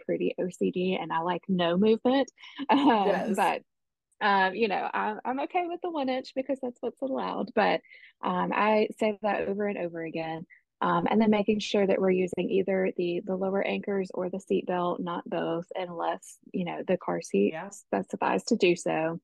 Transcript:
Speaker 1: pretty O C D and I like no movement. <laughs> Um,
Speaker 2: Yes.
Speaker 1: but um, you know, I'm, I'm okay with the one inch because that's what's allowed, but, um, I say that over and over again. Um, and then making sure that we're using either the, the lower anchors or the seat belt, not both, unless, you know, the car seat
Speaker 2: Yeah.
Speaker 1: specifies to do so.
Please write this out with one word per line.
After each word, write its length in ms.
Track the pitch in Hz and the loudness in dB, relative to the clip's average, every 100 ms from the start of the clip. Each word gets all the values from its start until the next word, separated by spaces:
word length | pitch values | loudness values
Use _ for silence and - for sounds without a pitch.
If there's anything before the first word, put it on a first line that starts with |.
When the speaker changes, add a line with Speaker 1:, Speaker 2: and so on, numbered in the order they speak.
| - | -4
Speaker 1:
pretty 280 | 170 180 - | -2 -2 -2
O 100 | 180 | -4
C 220 | - 190 | -2 -2
D 240 | 180 185 175 | 0 -2 -2
and 140 | 165 | -2
I 80 | 165 | -2
like 220 | 175 170 - | -2 -2 -2
no 280 | 180 170 180 | 0 2 4
movement. 540 | 220 220 247 269 262 - - - | 4 4 2 2 0 -6 -18 -4
<laughs> 140 | 277 | 2
Um, 540 | 294 285 220 185 185 | 4 6 4 4 0
Speaker 2:
Yes. 120 | - 196 | 0 0
Speaker 1:
but 260 | 170 - - _ _ _ _ - | 0 0 -6 _ _ _ _ -2
um, 320 | 208 196 185 | 2 4 4
you 140 | - 220 | 2 0
know, 200 | 180 - | 0 -2
I'm, 240 | 202 202 208 | -2 -2 -4
I'm 160 | - 262 | -4 -4
okay 260 | 311 359 339 | -2 -2 -2
with 140 | 349 | -4
the 80 | 359 | -6
one 180 | 320 262 | -4 -2
inch 240 | 254 - | -2 -4
because 240 | 262 269 269 | -6 -4 -4
that's 180 | 247 - | -6 -8
what's 220 | 233 - | -10 -6
allowed, 480 | 269 262 185 190 202 | -4 -4 -4 -4 -2
but, 260 | 220 190 - - - - _ | 2 4 2 -4 -20 -20 _
um, 300 | - 180 180 | -2 0 0
I 340 | - 214 214 214 - | 2 4 4 2 0
say 200 | 220 202 | -2 0
that 260 | 208 - - | -2 0 -2
over 180 | 202 208 | -2 -2
and 100 | 196 | -2
over 240 | 175 170 | -6 -6
again. 440 | 165 165 160 160 185 - _ - | -8 -6 -6 -8 -10 -20 _ -2
Um, 260 | 180 175 170 | 2 2 4
and 100 | 214 | 4
then 100 | 220 | 6
making 300 | 208 208 208 | 4 4 0
sure 260 | - 208 190 | 0 2 4
that 140 | - | 4
we're 100 | 190 | 4
using 400 | 185 180 180 180 | 2 0 -2 0
either 420 | 190 190 190 190 - | 0 2 0 0 -2
the, 240 | 175 175 | -2 -2
the 120 | 185 185 | -4 -4
lower 260 | 190 196 | -2 0
anchors 480 | - 196 196 196 190 | -2 -4 -2 -4 -4
or 160 | - 180 | -6 -6
the 100 | 185 | -6
seat 260 | - 196 - | -2 -2 -2
belt, 340 | 180 175 - | -2 -2 -2
not 280 | 175 175 - | -4 -6 -6
both, 380 | 170 165 170 - 185 | -4 -2 -4 -6 -8
unless, 600 | 180 170 165 185 - - - | -8 -4 -4 -4 -10 -20 -10
you 120 | 190 | -6
know, 180 | 170 156 - | -6 -4 -2
the 100 | 180 | -2
car 240 | - 170 | -2 -6
seat 300 | - 196 202 | 0 2 2
Speaker 2:
Yeah. 160 | 160 196 | 0 -10
Speaker 1:
specifies 720 | - - 202 - 208 - 196 | -16 -6 -4 -4 -2 0 0
to 120 | - 220 | 0 2
do 180 | 175 | 2
so. 460 | 175 170 160 160 170 | 2 0 -2 -2 -4